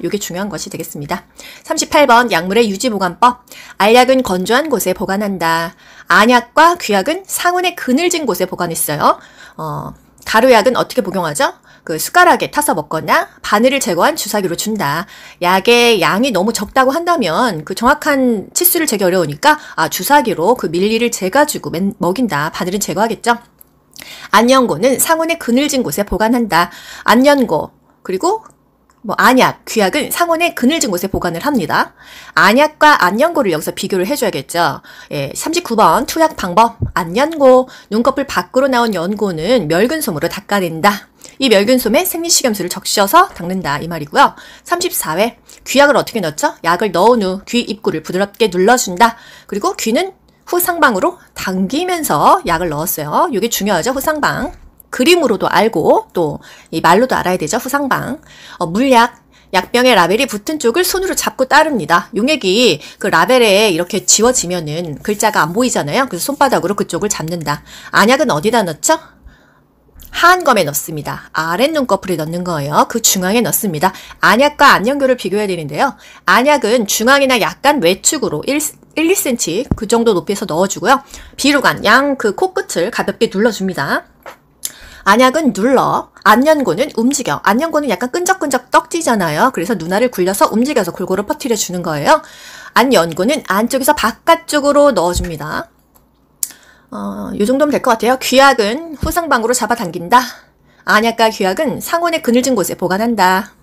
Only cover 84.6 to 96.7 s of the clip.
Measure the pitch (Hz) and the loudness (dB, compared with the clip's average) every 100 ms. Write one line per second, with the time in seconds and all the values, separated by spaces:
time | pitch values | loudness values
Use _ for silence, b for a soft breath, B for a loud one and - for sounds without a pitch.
84.6 | - B B B 196 220 262 294 294 185 | -14 B B B 2 4 4 2 0 0
85.6 | 240 240 147 151 - - 196 247 294 302 | 2 2 2 -2 -6 -4 2 2 4 2
86.6 | 214 160 285 - 240 277 190 143 - 220 | 2 -2 -2 0 0 0 -4 -2 0 0
87.6 | 330 311 285 185 254 349 359 381 294 254 | 0 -2 -2 -4 -4 -4 -2 -2 -2 -4
88.6 | - 311 - 339 302 220 165 151 247 190 | 2 0 2 -4 -2 0 0 0 0 0
89.6 | 180 196 165 196 247 196 180 202 - 214 | -4 -4 -2 0 0 0 -2 2 0 2
90.6 | 269 262 170 - 180 190 208 202 254 214 | 0 0 -2 -4 -4 -4 -4 -6 -4 -4
91.6 | - 180 170 147 170 302 - B B B | -4 -6 -6 -2 2 2 0 B B B
92.6 | B 208 262 208 170 160 208 294 - 196 | B 0 4 4 2 0 -2 -2 -2 -2
93.6 | 233 269 277 294 220 - - 330 - 294 | 0 0 0 2 0 -2 0 0 0 -2
94.6 | 285 285 285 190 175 175 175 156 147 - | 2 4 4 4 0 -2 -6 -8 -8 -8
95.6 | 330 _ _ _ _ _ _ - - B | -10 _ _ _ _ _ _ -14 -14 B
96.6 | B | B